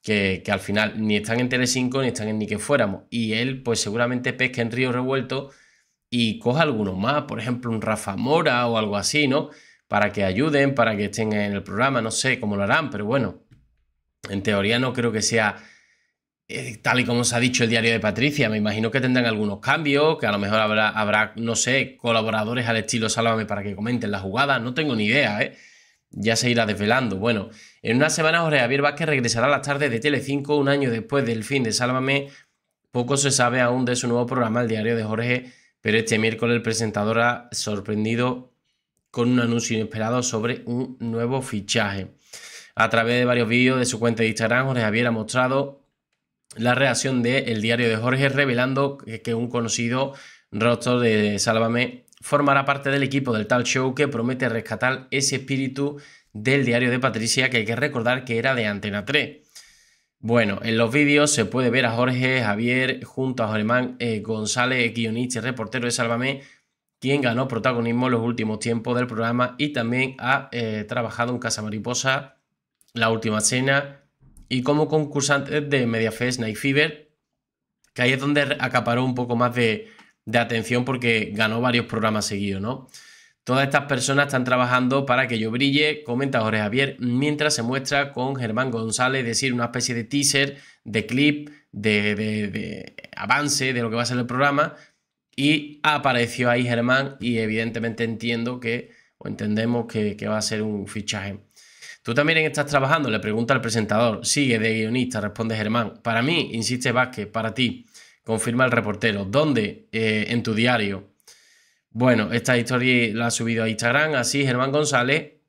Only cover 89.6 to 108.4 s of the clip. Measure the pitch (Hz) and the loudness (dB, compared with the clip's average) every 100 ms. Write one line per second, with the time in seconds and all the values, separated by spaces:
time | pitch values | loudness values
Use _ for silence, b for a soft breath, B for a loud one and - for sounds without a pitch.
89.6 | 117 127 123 117 113 143 139 139 139 139 | -2 -2 -2 -4 -2 0 2 2 0 -4
90.6 | B B - 107 104 123 147 147 - B | B B -4 -4 -2 2 2 2 -6 B
91.6 | B 101 107 104 104 104 107 107 104 107 | B -4 2 2 2 -2 -2 -2 -4 -6
92.6 | 92 - - - - - 101 131 147 139 | -8 -10 -14 -18 -18 -10 0 0 2 -2
93.6 | 131 123 117 113 120 123 120 120 143 143 | 0 -2 -2 -2 -2 -2 -2 0 2 2
94.6 | 160 B B B _ _ _ - 143 156 | 0 B B B _ _ _ -2 2 2
95.6 | - - 156 147 139 123 117 - 123 120 | -2 -2 0 2 2 2 0 0 2 2
96.6 | 123 120 120 131 139 139 117 117 110 110 | 2 0 2 2 0 -4 -4 -2 -2 -2
97.6 | 113 117 113 117 117 110 117 117 117 123 | -2 -4 -6 -4 -4 -4 -4 -2 -4 -6
98.6 | 117 120 - B B B - 104 107 104 | -4 -6 -8 B B B -12 -6 -2 0
99.6 | 113 120 117 110 104 101 107 107 107 110 | 2 0 -2 -2 -2 -4 -4 -4 -2 -4
100.6 | 107 104 98 107 98 107 98 98 _ B | -4 -4 -6 -10 -6 -6 -6 -10 _ B
101.6 | B B B B - 120 147 160 156 151 | B B B B -2 0 4 2 2 -2
102.6 | 143 143 135 160 135 110 104 107 117 131 | 0 2 2 2 2 -2 -2 -2 0 0
103.6 | 120 110 104 107 120 104 - - 135 113 | 2 0 2 2 2 0 -2 0 2 2
104.6 | 110 110 110 123 123 110 104 104 113 110 | 2 0 0 0 -2 -2 -6 -4 -4 -2
105.6 | 107 117 107 - - 113 127 170 127 117 | 0 0 -2 -6 -2 0 0 0 -2 -4
106.6 | 101 123 127 120 127 - 98 - 110 104 | -4 -2 0 2 0 -2 -6 -4 -4 0
107.6 | 120 - B B B B - 110 | 0 0 B B B B -4 -2